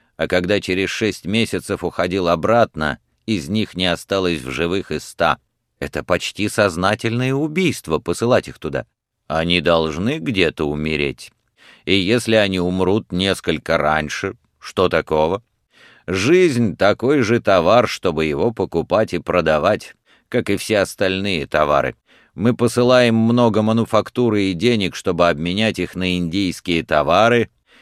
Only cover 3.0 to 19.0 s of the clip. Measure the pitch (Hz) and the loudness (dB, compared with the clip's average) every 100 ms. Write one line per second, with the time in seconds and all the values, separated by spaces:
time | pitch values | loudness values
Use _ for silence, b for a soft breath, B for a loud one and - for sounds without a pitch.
3 | _ _ - 101 71 110 101 90 90 85 | _ _ -6 -4 -2 -4 -4 -4 -2 -2
4 | - 98 92 80 64 65 85 95 - 76 | -4 -2 -2 -2 -6 -4 -2 -4 -6 -8
5 | - - 82 - _ _ _ - 71 76 | -8 -2 0 0 _ _ _ -12 -10 -6
6 | - 87 - - 104 - 101 82 95 107 | -2 -2 -4 -6 -4 0 0 0 -2 0
7 | 113 117 127 135 156 156 175 117 - 78 | -2 -2 -2 -2 -4 -2 -2 -2 -4 -4
8 | - 85 117 110 - - 80 67 - _ | -2 -2 2 2 0 -8 -8 -8 -8 _
9 | _ _ - 80 85 87 78 82 80 78 | _ _ -6 -2 0 2 4 2 0 -2
10 | 107 160 156 95 82 - 76 76 78 76 | -4 -4 -4 0 0 0 -2 -2 -2 -2
11 | 71 62 - _ _ _ b b b 98 | -4 -6 -16 _ _ _ b b b 0
12 | 90 120 113 110 98 92 90 92 90 104 | 2 0 2 2 2 0 0 0 2 0
13 | - 90 95 90 - 78 - 80 73 78 | -2 -2 -2 -2 -2 -4 0 0 2 0
14 | 76 - 98 - _ _ - - 90 82 | -2 -6 -8 -10 _ _ -8 0 2 2
15 | - 78 80 101 - _ _ b b b | 0 0 0 -2 -8 _ _ b b b
16 | b 92 117 180 175 120 110 - 98 98 | b -2 2 4 4 2 0 2 2 2
17 | 123 147 104 117 - 95 82 120 113 - | 2 2 2 0 2 2 4 4 2 -2
18 | 92 78 80 71 113 110 90 82 80 101 | -4 0 0 0 -2 -2 -4 -4 0 0